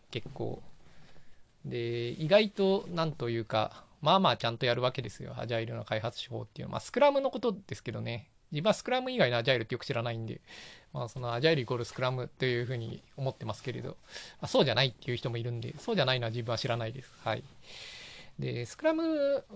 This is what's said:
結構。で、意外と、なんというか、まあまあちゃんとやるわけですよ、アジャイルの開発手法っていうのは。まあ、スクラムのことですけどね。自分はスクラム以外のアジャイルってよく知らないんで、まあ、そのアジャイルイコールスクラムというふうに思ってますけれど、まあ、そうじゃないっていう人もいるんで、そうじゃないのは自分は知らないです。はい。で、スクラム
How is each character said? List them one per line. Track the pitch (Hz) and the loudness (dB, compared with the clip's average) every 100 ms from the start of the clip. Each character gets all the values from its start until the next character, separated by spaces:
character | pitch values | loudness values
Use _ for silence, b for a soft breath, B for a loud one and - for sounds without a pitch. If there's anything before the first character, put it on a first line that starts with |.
| - | -8
結 | 120 - | -8 -6
構。 | - 113 - - - b b b b b b b _ | -4 -4 -4 -10 -16 b b b b b b b _
で、 | 135 123 117 120 120 | -6 -4 -2 -2 -4
意 | - 156 | -4 6
外 | 202 214 | 6 6
と、 | - 190 196 185 | 2 4 4 0
な | 175 | 0
ん | 165 | 0
と | - 120 | 0 0
い | 113 | 0
う | |
か、 | 107 110 - B B B | 2 2 0 B B B
ま | 147 | 6
あ | 190 | 6
ま | 175 | 6
あ | 120 | 4
ち | 117 | 0
ゃ | |
ん | 117 | 2
と | |
や | 127 | 2
る | 123 | 4
わ | 123 | 2
け | 131 | 0
で | 120 | -6
す | - | -8
よ、 | 123 120 | -10 -6
ア | 120 | -2
ジ | |
ャ | 117 | -2
イ | 113 | -2
ル | |
の | 117 | -6
開 | 117 110 | -2 -2
発 | 113 - | -2 -6
手 | - | -8
法 | 117 | -8
っ | 110 | -8
て | - | -10
い | |
う | 127 | -6
の | |
は。 | - | -6
ま | |
あ、 | |
ス | - | -2
ク | 240 | 6
ラ | 285 | 6
ム | 277 | 6
の | 277 | 0
こ | 240 | 0
と | 240 190 - | -2 -2 -8
で | |
す | - | -8
け | - | -6
ど | 113 | -6
ね。 | 117 117 - _ _ | -6 -6 -10 _ _
自 | 147 | 2
分 | 208 | 2
は | |
ス | - | 2
ク | - | 0
ラ | 254 | 0
ム | 254 | 0
以 | 247 | 2
外 | 127 | 4
の | 120 | 4
ア | |
ジ | 123 | 4
ャ | 127 | 2
イ | |
ル | |
っ | 113 | 2
て | |
よ | 120 | -4
く | |
知 | - | -2
ら | 117 | -2
な | 120 | -2
い | 113 | -4
ん | 113 | -6
で、 | - B B B B B | -8 B B B B B
ま | 143 | -8
あ、 | 120 | -8
そ | 127 | -6
の | 120 | -4
ア | 120 | 2
ジ | 160 | 4
ャ | |
イ | 156 | 4
ル | |
イ | 113 | 2
コ | |
ー | 123 | -4
ル | |
ス | 117 | -4
ク | - | -2
ラ | 127 | -2
ム | 131 120 - | 0 -6 -2
と | 127 | 0
い | 120 | 0
う | |
ふ | 117 | -2
う | 123 | -4
に | 117 - - - | -6 -10 -12 -4
思 | 131 | -4
っ | |
て | - | -4
ま | 110 | -8
す | - | -6
け | 143 | -6
れ | 117 | -6
ど、 | - | -8
ま | - B B B B | -12 B B B B
あ、 | - | 2
そ | 262 | 4
う | |
じ | 143 | 6
ゃ | |
な | 110 | 4
い | 135 | 2
っ | |
て | - - | 0 -4
い | |
う | 120 | -4
人 | 127 | -2
も | 117 | -2
い | |
る | 120 | -4
ん | 117 | -4
で、 | 117 - | -6 -6
そ | - | -2
う | 208 | 2
じ | |
ゃ | |
な | 127 | 4
い | 127 | 2
の | |
は | 117 | 0
自 | 113 | -2
分 | 117 | -2
は | 113 | -2
知 | 127 | 0
ら | 120 | -2
な | 113 | -2
い | |
で | 131 | -8
す。 | - - | -14 -6
は | 113 | -4
い。 | 110 - - B B B B B B B - | -4 -6 -20 B B B B B B B -8
で、 | 131 123 120 | -4 -4 -6
ス | - | 0
ク | 311 | 0
ラ | |
ム | 320 330 311 277 277 - | 2 2 2 2 0 -2